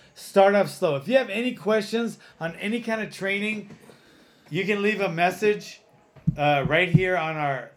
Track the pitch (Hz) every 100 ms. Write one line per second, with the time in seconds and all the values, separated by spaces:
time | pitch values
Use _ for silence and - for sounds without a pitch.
0 | - - - 196 196 202 160 - 175 139
1 | 151 262 214 202 247 - 202 220 208 226
2 | 233 - - - 165 165 208 233 233 220
3 | 185 - 190 202 214 214 - - - -
4 | _ _ _ _ - 160 190 202 208 202
5 | 190 165 175 - 208 208 - - _ _
6 | _ - - - 147 143 131 156 180 175
7 | 185 180 160 156 143 131 120